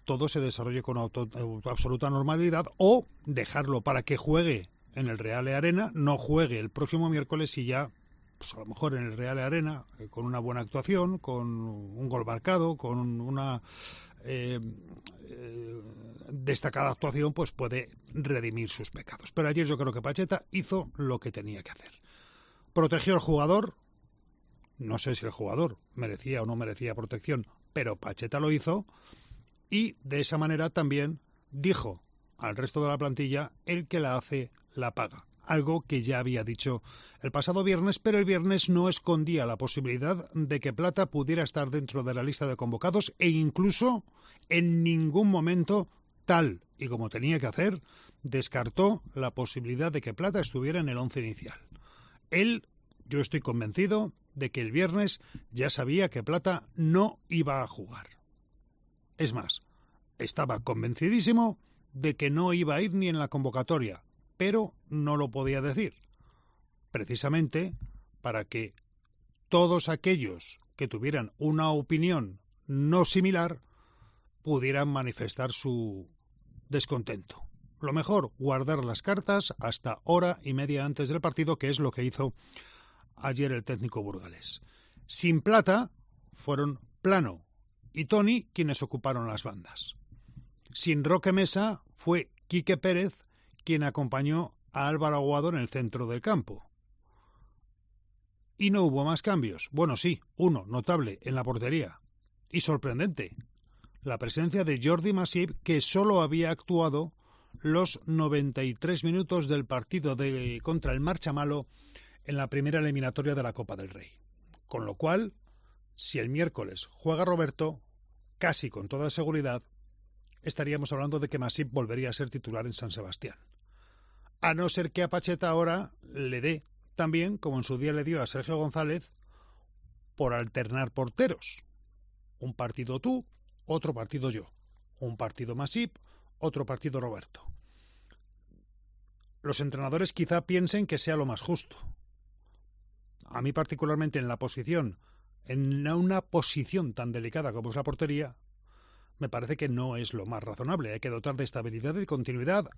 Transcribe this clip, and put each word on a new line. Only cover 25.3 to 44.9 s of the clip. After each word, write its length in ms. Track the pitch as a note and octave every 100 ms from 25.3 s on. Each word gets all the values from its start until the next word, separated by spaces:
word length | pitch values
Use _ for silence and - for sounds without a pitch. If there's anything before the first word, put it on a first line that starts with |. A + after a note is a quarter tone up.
jugador 460 | - G2+ A2+ E3 G#2+ _
merecía 480 | - A2+ G2+ C3 C3
o 40 | A2+
no 100 | A#2
merecía 380 | A2+ G#2 A#2+
protección, 520 | A2 G#2+ A2 - C#3 A2 - _
pero 220 | - A#2 G2+
Pacheta 440 | G#2 G2+ A#2 C#3+
lo 100 | D3+
hizo. 360 | D3+ - F#3+ G3+ - - - - - - _ _
Y 280 | G3+ A3+ -
de 160 | C3+ C#3+
esa 180 | C#3 D#3
manera 320 | D#3 D#3 D#3+
también 500 | F3 D3 C#3+ C#3+ D#3+ - _ _
dijo 520 | C#3 D#3+ F#3 A2+ F#2 - _ _ _
al 180 | A2+ G#2
resto 260 | B2 D3+
de 60 | D3
la 80 | C#3+
plantilla: 560 | C#3+ C3+ C#3 C#3 D3 - -
"El 200 | F3 D#3+
que 140 | F3
la 160 | C#3+ B2+
hace, 340 | - C#3 B2 - _
la 220 | - A#2+
paga". 320 | - A2+ - - _
Algo 400 | - D#3+ C#3+ E3
que 200 | - C#3
ya 160 | A#2 C3
había 260 | B2+ A#2+
dicho 380 | A2 A2 C3+ A#2+ - - - -
el 100 | C3+
pasado 320 | D3 C#3+ F3+
viernes, 360 | F#3+ F#3 G3 F#3
pero 180 | A3+ G#3
el 80 |
viernes 460 | G3 F#3 F3+ F#3+ -
no 180 | F3 F#3
escondía 560 | - - E3 D#3 E3
la 140 | A#2+ A2+
posibilidad 720 | B2+ - C3 B2 C#3+ F3+ -
de 280 | D#3+ D3 C#3+
que 120 | C#3+
Plata 380 | A2+ F3+ F#3 F#3+
pudiera 320 | D3 C#3 E3
estar 260 | D3 - C#3
dentro 360 | D3 C3+ C3
de 100 | B2
la 80 | B2
lista 240 | C3+ C#3+ C#3
de 100 | B2+
convocados 560 | A#2+ A#2 F3+ F#3+ - -
e 100 | F3
incluso 760 | D#3+ D#3 - G3 - B3 G#3+ - _ - - -
en 340 | E3+ F3 E3
ningún 460 | E3